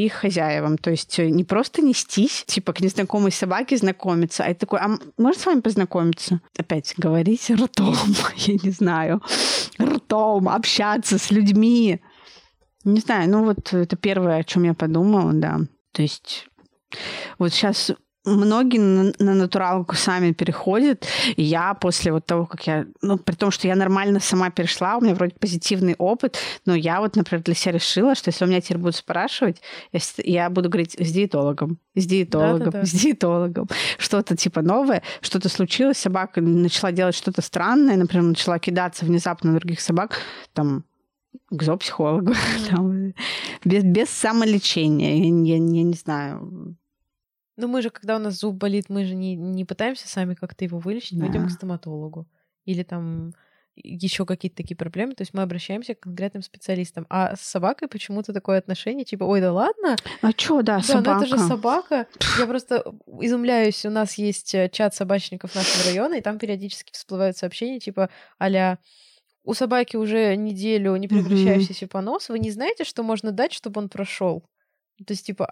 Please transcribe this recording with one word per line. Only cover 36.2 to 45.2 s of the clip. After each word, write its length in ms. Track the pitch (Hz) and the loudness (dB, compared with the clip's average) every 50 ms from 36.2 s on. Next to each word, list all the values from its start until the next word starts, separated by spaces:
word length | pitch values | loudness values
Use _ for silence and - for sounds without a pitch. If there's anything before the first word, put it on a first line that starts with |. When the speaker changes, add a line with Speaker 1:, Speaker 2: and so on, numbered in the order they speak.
| 185 190 - 175 | -2 -2 0 2
Speaker 1:
начала 500 | 170 165 170 175 175 170 - - - 185 | 4 4 4 4 4 2 2 0 -2 0
делать 240 | 175 180 185 180 170 | 0 2 2 2 0
что-то 260 | - - 190 185 - | 0 -4 -4 -2 -2
странное, 540 | - - - 170 170 202 247 294 285 269 196 185 | -4 -4 -4 -2 0 2 4 6 6 6 6 4
например, 260 | 180 160 - 175 170 170 | 4 4 4 4 4 4
начала 300 | 165 - - 185 170 170 | 2 2 0 0 -2 -2
кидаться 440 | - 196 175 185 180 175 - - 170 | -2 -2 0 0 0 -2 -4 -2 0
внезапно 460 | 160 175 175 - 180 170 - - 160 | 2 2 2 2 -2 -2 0 2 2
на 60 | 160 160 | 2 2
других 200 | 165 175 170 - | 2 -2 -4 -4
собак, 400 | - - 165 170 202 226 - - - - - - - - _ | -2 0 0 0 0 -2 -4 -8 -10 -12 -16 -18 -20 -8 _
там, 300 | 160 147 147 135 139 - _ _ _ _ _ _ _ _ _ - 262 _ _ | -2 0 0 0 -2 -6 _ _ _ _ _ _ _ _ _ -20 -20 _ _
к 120 | 196 156 | -6 -4
зоопсихологу, 720 | 165 156 165 190 - - - - 160 151 156 196 180 196 247 | -2 -2 -2 -2 -4 -6 -4 -2 0 0 0 2 0 0 0
<laughs> 80 | 226 220 | 0 0
Speaker 2:
Мгм. 240 | 226 226 226 214 208 | -2 -4 -4 -2 0
Speaker 1:
там, 440 | 180 175 185 190 190 190 190 196 - - - - - - - - - - - | 0 0 2 0 0 -2 -4 -6 -8 -8 -8 -8 -8 -8 -10 -12 -12 -4 0
без, 200 | 175 185 208 196 | 2 2 4 4
без 260 | 185 175 208 262 - | 4 4 4 2 0
самолечения, 1080 | - - - 220 226 233 226 220 208 202 - - - 180 160 151 151 143 151 147 151 | -2 -2 -2 0 2 2 2 4 2 2 0 0 0 2 2 2 2 2 2 2 2
я, 60 | 156 | 4